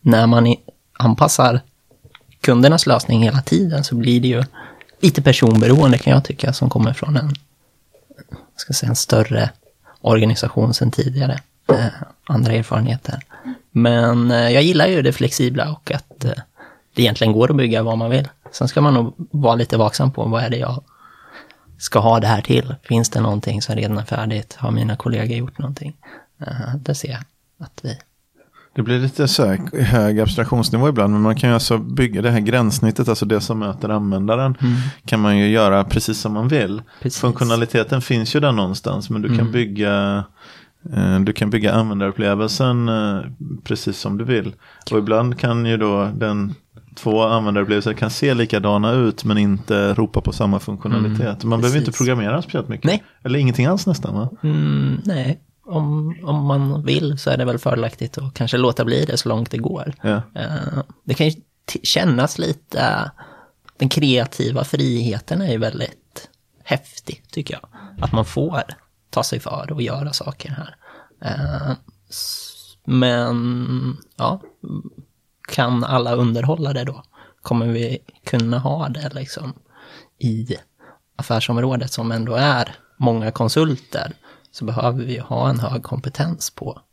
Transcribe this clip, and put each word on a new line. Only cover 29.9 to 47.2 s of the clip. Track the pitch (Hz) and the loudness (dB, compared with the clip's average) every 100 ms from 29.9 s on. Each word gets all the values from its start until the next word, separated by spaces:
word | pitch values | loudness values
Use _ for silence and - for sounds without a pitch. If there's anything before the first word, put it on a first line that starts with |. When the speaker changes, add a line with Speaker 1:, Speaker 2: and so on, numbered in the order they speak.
| 120 107 107 | 4 4 4
Speaker 2:
abstraktionsnivå | 107 - 113 123 110 113 139 | 2 0 0 0 0 2 2
ibland, | 127 101 | 2 2
men | 104 | 4
man | 107 110 | 2 2
kan | 127 | 2
ju | |
alltså | 117 - 113 | 2 2 -2
bygga | 117 131 123 98 | 0 0 0 2
det | 117 | 2
här | 117 | 2
gränssnittet, | 104 123 110 - 113 110 120 | 2 2 2 2 0 2 0
alltså | 110 104 | 0 2
det | 107 | 0
som | - 110 | 0 -4
möter | 104 113 104 | -4 -4 -2
användaren, | 107 101 95 101 117 135 131 | -2 0 0 0 0 0 0
Speaker 1:
Mm. | 127 123 127 - - | 0 0 -2 -8 -2
Speaker 2:
kan | 110 | 2
man | 104 101 | 4 4
ju | 104 | 4
göra | 110 104 98 | 4 4 4
precis | 98 110 110 107 | 2 0 -2 -4
som | 107 | -4
man | 104 123 | -2 0
vill. | 151 98 104 117 - | 0 0 -4 -10 -8
Speaker 1:
Precis. | 127 - | -8 -2
Speaker 2:
Funktionaliteten | 123 - 120 117 117 120 110 135 | -2 0 0 0 2 0 0 -2
finns | - 123 113 147 | 0 -2 0 0
ju | |
där | 147 | 2
någonstans, | 113 92 98 107 98 101 | 2 0 -2 -4 -6 -4
men | 110 | -4
du | 104 | 0
kan | 117 | 0
Speaker 1:
Mm. | 113 | 2
Speaker 2:
bygga... | 120 110 98 104 101 101 101 98 _ - - _ _ - - | 0 -2 -2 0 0 0 -2 -6 _ -20 -20 _ _ -6 0
Eh, | 92 92 | 2 2
du | 98 | 2
kan | - 104 | 0 0
bygga | 110 104 | 2 2
användarupplevelsen, | 104 110 101 98 98 101 101 110 104 131 120 117 | 2 0 0 -2 0 0 0 -2 0 0 2 0
eh, | 110 107 98 127 131 - - | 0 -2 -4 -6 -12 -12 -12
precis | - 113 - 98 | -6 -6 -4 -6
som | 101 101 | -6 -6
du | |
vill. | 117 117 95 - - - - | -2 -2 -2 -12 -20 -18 -2
Och | 110 | -2
ibland | 104 110 123 123 | 2 2 0 -2
kan | 120 117 117 | -2 0 0
ju | 113 | 0
då | 107 101 101 104 | 2 0 -2 -2
den, | 110 104 101 - _ - - - | -2 -2 -4 -8 _ -20 -20 -8
två | 117 110 | 0 2